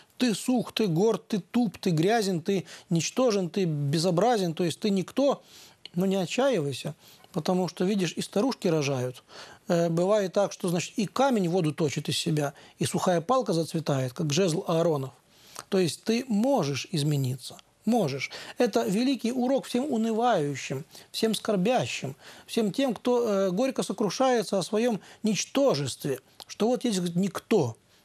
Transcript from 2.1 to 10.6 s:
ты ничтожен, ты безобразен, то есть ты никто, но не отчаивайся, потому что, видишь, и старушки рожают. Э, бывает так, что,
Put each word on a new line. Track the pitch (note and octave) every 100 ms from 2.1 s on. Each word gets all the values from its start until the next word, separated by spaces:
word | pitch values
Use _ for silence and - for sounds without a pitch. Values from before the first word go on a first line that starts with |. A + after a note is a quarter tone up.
| A#3 G3 F3+
ты | D#3 G3 - - -
ничтожен, | E3 D#3 - B3+ G3+ F3+
ты | G3+ F3+
безобразен, | D3+ C#3+ D#3+ F3 F3 A3 A#3+ F3+
то | D3+
есть | F3 -
ты | A3
никто, | G3 F3 - C#4 G#3+ - - - _ -
но | F3 F#3+
не | G3
отчаивайся, | F3 - C#4 A3+ C#3+ B2+ - - - - -
потому | - D#3 F#3 F3+
что, | -
видишь, | F#3 G#3 E3+ -
и |
старушки | - G3 B3+ - F#3+
рожают. | D#3+ C#3 C3+ B2+ B2 - - - - -
Э, | E3+ E3+
бывает | E3 F3+ G#3+ F#3+
так, | G3+ G3+
что, | -